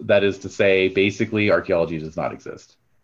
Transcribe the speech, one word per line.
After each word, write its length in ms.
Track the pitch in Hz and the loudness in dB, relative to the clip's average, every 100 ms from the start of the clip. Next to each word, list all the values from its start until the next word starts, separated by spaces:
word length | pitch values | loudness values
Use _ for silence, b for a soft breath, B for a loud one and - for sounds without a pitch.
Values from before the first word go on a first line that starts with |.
that 220 | 110 101 | 2 2
is 140 | 101 92 | 2 -2
to 100 | 95 | -10
say, 380 | - 101 95 95 | 0 2 4 2
basically, 600 | 92 101 101 110 107 104 | 2 0 0 -4 0 2
archaeology 460 | 87 85 90 82 82 | 0 2 0 0 -4
does 180 | 78 78 | -8 -6
not 160 | 67 | -8
exist. 460 | - - - - _ _ _ | -8 -16 -18 -20 _ _ _